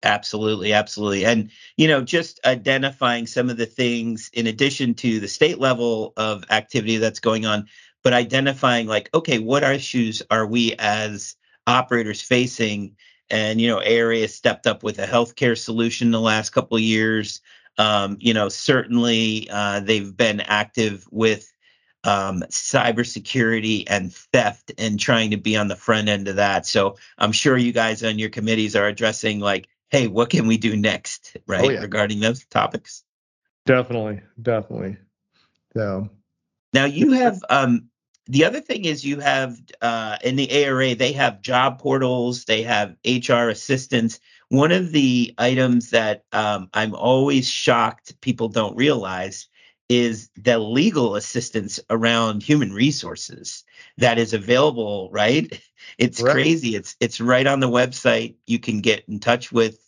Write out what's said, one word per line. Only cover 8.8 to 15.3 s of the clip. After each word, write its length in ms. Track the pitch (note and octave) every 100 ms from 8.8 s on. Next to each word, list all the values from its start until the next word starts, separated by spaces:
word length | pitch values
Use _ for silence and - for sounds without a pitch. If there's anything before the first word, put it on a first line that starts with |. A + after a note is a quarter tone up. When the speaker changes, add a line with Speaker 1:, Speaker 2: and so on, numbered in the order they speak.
| A2
Speaker 1:
like, 220 | G#2+ G#2+
okay, 260 | D#3+ E3 B2
what 240 | A2 C#3
issues 580 | C#3+ C#3 - C3 A2+ G#2+ -
are 160 | A2 A2
we 300 | A#2 A2+ -
as 560 | G#2+ G#2+ G#2+ G#2 - - _ _ -
operators 560 | B2 B2+ A#2+ G#2+ -
facing? 760 | - B2 B2+ - A2+ G#2 G2+ _ _ _ _
And, 300 | G#2+ G#2+ A2
you 80 | A#2
know, 140 | G#2+
A 180 | F#2+ A#2
R 120 | A#2
A 80 | A2+
has 120 | A2
stepped 340 | - B2 G#2+ -
up 160 | G#2
with 160 | G#2+ G#2
a 80 | G2
healthcare 500 | B2 A#2